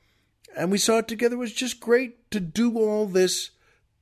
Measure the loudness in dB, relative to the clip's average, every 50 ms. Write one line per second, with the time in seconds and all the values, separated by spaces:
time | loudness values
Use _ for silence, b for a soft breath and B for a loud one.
0 | _ _ _ _ _ _ _ _ _ -14 -8 -6 -2 0 0 0 2 2 2 2
1 | 0 -2 -2 -2 0 0 0 -2 -4 -6 -6 -6 -6 -6 -6 -6 0 2 2 2
2 | 2 0 -8 _ _ _ -4 -4 -4 -2 0 0 0 2 2 2 0 2 2 0
3 | 0 0 2 2 2 2 0 -2 -6 -10 -14 _ _ _ _ _ _ _ _ _